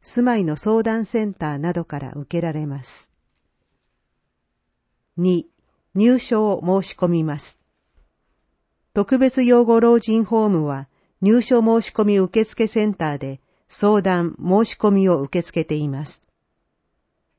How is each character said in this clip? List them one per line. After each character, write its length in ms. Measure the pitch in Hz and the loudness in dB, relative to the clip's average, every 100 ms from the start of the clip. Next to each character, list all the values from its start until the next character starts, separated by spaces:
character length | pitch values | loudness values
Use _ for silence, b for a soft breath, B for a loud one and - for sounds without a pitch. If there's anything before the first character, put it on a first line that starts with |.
住 240 | - - 247 | -8 -2 0
ま 120 | 233 | 2
い 60 | |
の 120 | 170 151 | 0 -2
相 280 | 214 226 | 0 0
談 220 | 226 220 220 | 0 -2 -4
セ 180 | 233 214 | -4 -4
ン 80 | |
タ 200 | 190 156 | -4 -6
ー 40 | 143 | -4
な 160 | 165 | -4
ど 120 | 175 165 | -4 -6
か 140 | 143 | -8
ら 140 | 135 147 | -10 -12
受 240 | 143 170 | -8 -6
け 20 | |
ら 100 | 170 | -4
れ 140 | 156 151 | -4 -6
ま 180 | 139 | -8
す。 300 | 127 - - _ _ _ _ _ _ _ _ _ _ _ _ _ _ _ _ _ _ _ _ - | -12 -16 -18 _ _ _ _ _ _ _ _ _ _ _ _ _ _ _ _ _ _ _ _ -4
二、 320 | 180 175 - _ _ _ _ | -2 -2 -4 _ _ _ _
入 260 | 185 220 247 | 0 2 2
所 320 | - 220 214 | 0 -2 0
を 300 | 190 175 190 | -2 0 -2
申 40 | 190 | -2
し 80 | - | -4
込 120 | 180 | -2
み 160 | 170 | 0
ま 160 | 156 143 | -2 -6
す。 200 | - - _ _ _ _ _ _ _ _ _ _ _ _ _ | -12 -20 _ _ _ _ _ _ _ _ _ _ _ _ _
特 260 | - 202 254 | -4 0 2
別 240 | 262 262 | 2 2
養 200 | 247 240 | 4 4
護 160 | 233 233 | 4 4
老 200 | 233 233 | 4 4
人 260 | 220 220 220 | 2 0 0
ホ 220 | 226 214 | 0 2
ー 20 | |
ム 160 | 180 147 | 0 -2
は、 240 | 135 139 _ _ _ | -6 -10 _ _ _
入 200 | 190 233 | 2 2
所 200 | 233 240 | 4 2
申 260 | 226 226 226 | 4 2 0
し 60 | |
込 100 | - | 0
み 140 | 208 202 | 2 2
受 260 | 185 220 | 2 0
付 240 | 220 - 220 | -2 -2 -2
セ 180 | 226 214 | 0 -2
ン 80 | |
タ 200 | 196 156 | -2 -4
ー 40 | 143 | -6
で 220 | 135 135 _ _ _ | -8 -12 _ _ _
相 340 | - 208 208 | -2 2 2
談、 340 | 190 180 170 - | 2 0 -2 -4
申 280 | 170 196 226 | 0 2 0
し 100 | - | 0
込 160 | 214 | 2
み 180 | 202 190 | 4 4
を 120 | 165 | 2
受 180 | 139 180 | 0 -4
け 20 | |
付 200 | 170 - | -4 -4
け 40 | 160 | -4
て 100 | 151 | -4
い 120 | 147 | -4
ま 180 | 135 151 | -6 -10
す。 180 | - _ _ _ _ _ _ _ _ _ _ _ | -16 _ _ _ _ _ _ _ _ _ _ _